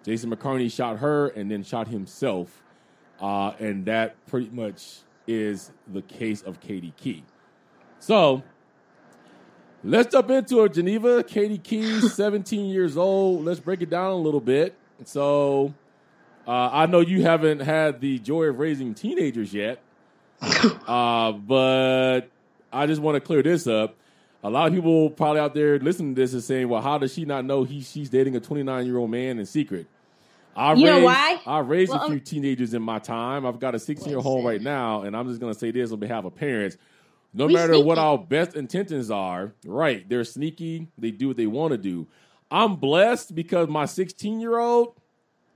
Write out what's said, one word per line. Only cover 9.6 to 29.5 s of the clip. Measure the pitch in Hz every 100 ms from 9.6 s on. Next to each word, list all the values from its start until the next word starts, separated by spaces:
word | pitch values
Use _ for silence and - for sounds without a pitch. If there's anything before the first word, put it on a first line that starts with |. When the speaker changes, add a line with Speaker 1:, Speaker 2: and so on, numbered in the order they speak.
| _ _
Speaker 1:
let's | 101 190 240
jump | 269 226
into | 262 208 247
it, | 208
Geneva. | 160 175 220 233 240
Katie | 240 220 208 208
Key, | - 220 220 220
<laughs> | 226
seventeen | - 208 202 190 214 196
years | 190 180 147
old. | 190 196 190 180
Let's | 156 170
break | 170 185
it | 165
down | 170 190
a | 185
little | 156 147
bit. | 120 135 175 - _ -
So, | 123 143 143 143 143 139 143 143 _ _ _ _ _ _ -
uh, | 123 123
I | 139 165
know | 180
you | 170 185
haven't | 165 165 156 147
had | 139 160 156 131
the | 139 131
joy | 107 160
of | 160 127
raising | 160 143 127
teenagers | 107 214 359 156 117 104
yet, | 101 107 127 _ _ _ _ _ _
<laughs> |
uh, | - - 220 - - 120 120 117 113
but | 104 104 131 131 131 131 131 131 127 - _ _ _ _
I | 127 147
just | 156
wanna | 151 143
clear | - 156
this | 139 170 123
up. | 110 110 - _ _ _ _
A | 101
lot | 127 160
of |
people | 185 165 160 156
probably | 151 156 151
out | 147
there | 143 151 143
listening | 139 180 151
to | 131
this | 127
is | 123 113
saying, | 131 123
"Well, | 117
how | 131 147
does | 135
she | 175 151
not | 139
know | 131 139
he, | 127 143
she's | 131 147 139
dating | 127 135 123
a |
twenty-nine-year-old | - 147 135 131 123 123 117
man | 120 131 120
in |
secret?" | 98